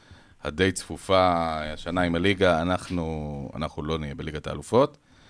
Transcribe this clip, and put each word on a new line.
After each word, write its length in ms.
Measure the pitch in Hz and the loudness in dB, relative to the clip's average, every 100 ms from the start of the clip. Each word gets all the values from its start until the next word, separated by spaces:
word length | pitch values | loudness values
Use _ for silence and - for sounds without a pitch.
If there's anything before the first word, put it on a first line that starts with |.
| _ - _ _ | _ -20 _ _
הדי 280 | 73 76 95 | -8 2 2
צפופה 600 | 90 - 78 - 95 92 85 82 78 78 | 2 -8 -10 2 4 6 4 0 -2 -6
השנה 280 | 76 85 90 | -8 -4 0
עם 140 | 87 85 | 2 2
הליגה, 460 | 95 92 92 82 | 2 4 4 4
אנחנו, 880 | 85 90 - 90 80 78 73 71 65 - | 2 -2 -2 -4 -4 -4 -6 -8 -10 -6
אנחנו 280 | 80 - | -8 -6
לא 140 | 76 80 | -4 -4
נהיה 180 | 73 71 | -4 -8
בליגת 320 | 76 76 - | -8 -8 -8
האלופות. 500 | 76 71 110 - - _ _ - | -8 0 2 2 0 _ _ -20